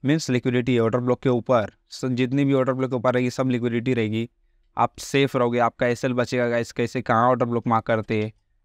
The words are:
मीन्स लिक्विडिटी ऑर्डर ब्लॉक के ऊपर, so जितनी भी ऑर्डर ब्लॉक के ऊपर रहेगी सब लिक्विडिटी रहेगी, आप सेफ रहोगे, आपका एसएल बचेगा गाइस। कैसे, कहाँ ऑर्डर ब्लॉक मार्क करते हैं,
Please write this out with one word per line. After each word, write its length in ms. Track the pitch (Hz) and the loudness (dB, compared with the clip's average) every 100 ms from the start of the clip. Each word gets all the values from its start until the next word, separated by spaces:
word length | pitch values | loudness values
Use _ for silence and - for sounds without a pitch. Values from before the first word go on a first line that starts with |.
| 131 | 0
मीन्स 240 | 160 - | -2 0
लिक्विडिटी 480 | 123 127 123 120 120 | -2 0 -2 0 2
ऑर्डर 200 | 113 123 | 2 0
ब्लॉक 220 | 123 123 | 0 0
के 60 | 135 | 2
ऊपर, 420 | 123 - 123 101 _ _ | 0 2 0 0 _ _
so 180 | - 131 | -8 -4
जितनी 360 | 123 127 139 | -2 0 2
भी 80 | 139 | 2
ऑर्डर 200 | 135 127 | 2 2
ब्लॉक 180 | 131 131 | 0 -2
के 60 | 127 | 0
ऊपर 180 | 123 | 0
रहेगी 160 | 123 123 | 2 0
सब 180 | - 131 | -2 -2
लिक्विडिटी 460 | 123 120 117 120 | 0 0 -2 -2
रहेगी, 340 | 120 110 110 117 _ _ _ _ - | 0 0 -2 -6 _ _ _ _ -2
आप 220 | 123 - | -2 -2
सेफ 380 | - 139 139 135 | -2 0 2 2
रहोगे, 220 | 120 120 | 0 2
आपका 280 | 117 _ 123 | 0 _ -2
एसएल 260 | 120 135 | 0 -2
बचेगा 360 | 123 120 127 120 | -2 -2 -2 0
गाइस। 240 | 117 117 | -2 -4
कैसे, 300 | - 120 131 | -4 -4 -4
कहाँ 260 | 110 113 123 | 0 2 4
ऑर्डर 180 | 123 120 | 2 0
ब्लॉक 200 | 120 120 | -2 0
मार्क 180 | 113 | 0
करते 380 | - 113 107 110 | 2 -2 0 -2
हैं, 100 | 107 - _ _ | -2 -8 _ _